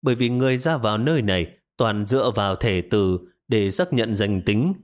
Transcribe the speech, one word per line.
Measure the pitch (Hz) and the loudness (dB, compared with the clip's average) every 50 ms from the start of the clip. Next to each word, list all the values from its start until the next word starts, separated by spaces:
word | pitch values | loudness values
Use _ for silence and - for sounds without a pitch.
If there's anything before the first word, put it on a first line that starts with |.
bởi | - 135 123 | 0 0 0
vì | 117 127 117 | 2 0 0
người | 123 123 131 131 131 | 2 2 2 0 0
ra | 127 131 160 165 | 0 0 -2 -2
vào | 127 113 107 107 | 0 0 0 0
nơi | 107 120 143 165 147 | 0 0 0 0 0
này | 110 101 95 90 85 - - _ _ _ _ | 0 0 0 0 -2 -4 -8 _ _ _ _
toàn | - 123 113 104 104 104 | -2 0 0 0 -2 -2
dựa | 101 120 135 104 127 | 0 0 0 2 0
vào | 104 104 101 98 95 | 0 0 0 -2 -2
thẻ | - - 117 95 90 | 0 0 0 0 0
từ | 87 - - 107 98 95 92 87 - - _ _ _ | 0 0 0 2 2 2 0 -2 -4 -12 _ _ _
để | _ 113 110 101 98 | _ 0 0 0 0
xác | 95 - 180 175 - | 0 -2 -2 0 0
nhận | 123 113 113 107 | -2 0 0 0
danh | 98 107 101 101 95 | -2 0 0 0 -2
tính. | 87 - 104 107 131 180 196 - | 0 0 0 2 0 0 -2 -4